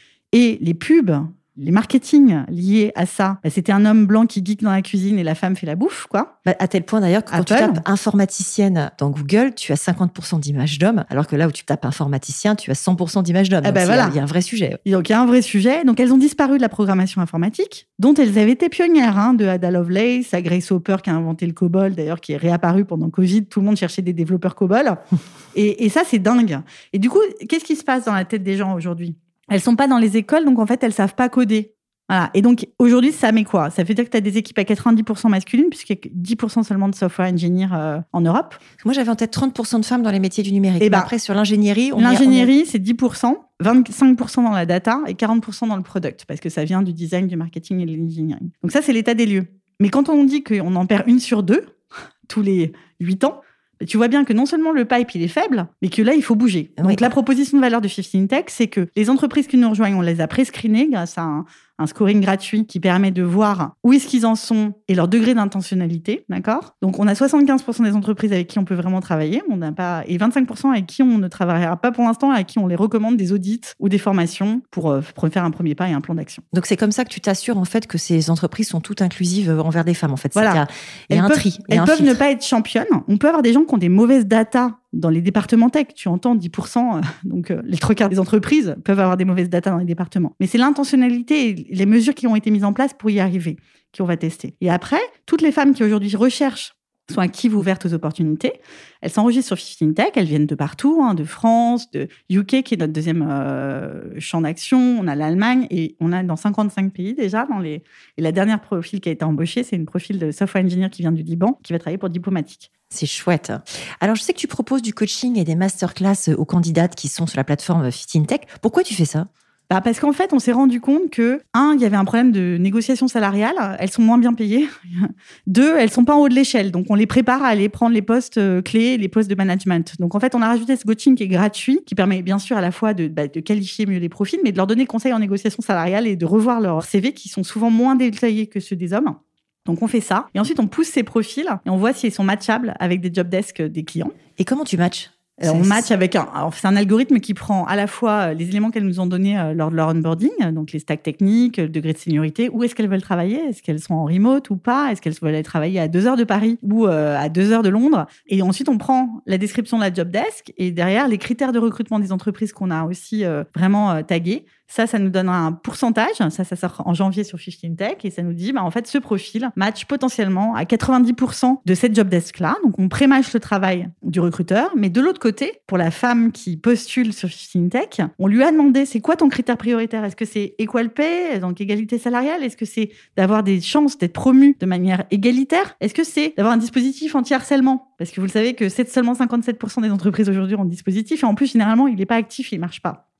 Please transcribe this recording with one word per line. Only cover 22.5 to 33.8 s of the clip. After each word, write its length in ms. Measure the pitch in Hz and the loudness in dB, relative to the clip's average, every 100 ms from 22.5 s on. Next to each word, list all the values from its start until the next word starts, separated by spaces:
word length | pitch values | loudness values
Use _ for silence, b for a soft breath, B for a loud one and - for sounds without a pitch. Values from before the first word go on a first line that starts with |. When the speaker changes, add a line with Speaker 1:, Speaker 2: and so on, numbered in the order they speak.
| 170 175 185 | 2 2 2
Speaker 1:
pendant 240 | 196 165 160 | 0 -2 -2
covid. 380 | 175 185 208 208 | 0 2 2 0
Tout 140 | 208 | -2
le 60 | 202 | 0
monde 120 | 208 | 0
cherchait 240 | 175 - | -2 -4
des 100 | 180 | -4
développeurs 440 | 170 160 185 185 - | -2 -2 -2 -2 -2
cobol. 380 | 185 220 277 175 - | 0 2 2 -2 -2
<laughs> 440 | 170 - - - - | -4 -4 -18 -8 -2
Et, 280 | 208 - 220 | 0 0 0
et 20 | |
ça, 140 | 302 | 0
c'est 140 | 359 220 | 0 0
dingue. 420 | 190 247 220 139 - B B | 2 2 2 -2 -10 B B
Et 60 | 196 | -2
du 100 | 226 | 2
coup, 120 | 392 415 - 220 | 2 2 -2 -4
qu'est-ce 160 | 320 | -4
qui 120 | - 311 | -2 -4
se 60 | |
passe 220 | - 254 | -2 -2
dans 80 | 226 | 0
la 140 | 202 185 | -2 -2
tête 160 | 220 | -4
des 160 | 190 196 | -2 -2
gens 160 | 196 | -2
aujourd'hui ? 420 | 180 170 170 170 156 _ _ - | -4 -4 -6 -8 -10 _ _ -4
Elles 120 | 202 | 0
sont 160 | 240 233 | 2 4
pas 120 | 277 | 4
dans 100 | 247 | 4
les 180 | 220 220 | 4 2
écoles, 280 | 208 311 | 2 2
donc 140 | 294 247 | 4 4
en 80 | 214 | 2
fait, 160 | 247 | 0
elles 100 | 233 | 0
savent 220 | 208 196 | 0 0
pas 140 | - 247 | 0 0
coder. 460 | 254 233 214 214 _ _ _ - | 2 2 0 -2 _ _ _ -2
Voilà. 220 | 185 170 | 0 0
Et 80 | 196 | 2
donc, 260 | 220 240 - - | 4 4 0 2
aujourd'hui, 320 | 240 247 262 | 4 6 4
ça 220 | 302 226 | 2 2
met 100 | 220 | 2
quoi ? 260 | 214 190 151 | 2 0 0
Ça 120 | 180 | -2